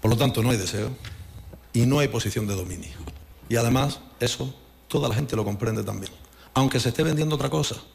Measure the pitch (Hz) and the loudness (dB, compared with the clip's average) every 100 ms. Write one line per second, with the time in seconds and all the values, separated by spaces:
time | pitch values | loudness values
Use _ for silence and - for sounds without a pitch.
0 | 110 117 123 120 113 117 92 104 113 127 | 2 4 4 2 2 2 0 -2 -4 -6
1 | - - - - - - - 117 123 143 | -12 -14 -16 -16 -18 -18 -4 2 4 4
2 | 139 113 107 104 107 98 92 87 78 - | 2 0 -2 -2 -2 -4 -4 -8 -10 -12
3 | - - - - - 117 117 127 139 139 | -14 -14 -20 -20 -2 0 4 4 2 -2
4 | - - 120 - 131 131 - - - - | -12 -4 -2 -2 -6 -8 -20 -20 -4 0
5 | 139 107 107 110 101 101 113 110 98 98 | 2 0 0 -2 -2 -2 -2 -2 -4 -6
6 | 98 - - - - - 135 127 120 117 | -10 -14 -20 -20 -4 2 4 4 0 2
7 | 160 151 151 151 - 156 147 - - | 2 2 0 0 0 0 -2 -4 -12